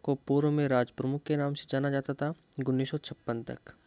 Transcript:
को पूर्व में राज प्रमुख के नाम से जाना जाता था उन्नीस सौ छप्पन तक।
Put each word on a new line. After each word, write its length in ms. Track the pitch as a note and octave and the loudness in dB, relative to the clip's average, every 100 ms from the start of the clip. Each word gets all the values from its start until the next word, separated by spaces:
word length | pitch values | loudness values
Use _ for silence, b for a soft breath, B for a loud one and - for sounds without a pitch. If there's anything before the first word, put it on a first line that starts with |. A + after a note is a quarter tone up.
को 100 | - C3+ - | -2 -2 2
पूर्व 240 | C#3+ D3+ | 2 4
में 160 | D3 C#3+ | 2 4
राज 220 | B2+ A#2+ | 4 2
प्रमुख 320 | - B2+ C#3+ | -2 -2 -2
के 140 | - D3+ | 0 0
नाम 180 | C#3+ | 0
से 120 | C#3+ - | -4 -2
जाना 200 | C#3 C#3+ | 0 0
जाता 240 | C#3 C3+ | 0 -2
था 180 | C3+ D3 E3 _ - C3 | -2 -4 -4 _ -4 0
उन्नीस 240 | C3 C3+ | 0 0
सौ 80 | D3 | -4
छप्पन 440 | - - - A#2 | -6 -10 -4 -4
तक। 300 | A2+ B2 - - | -4 -12 -14 -20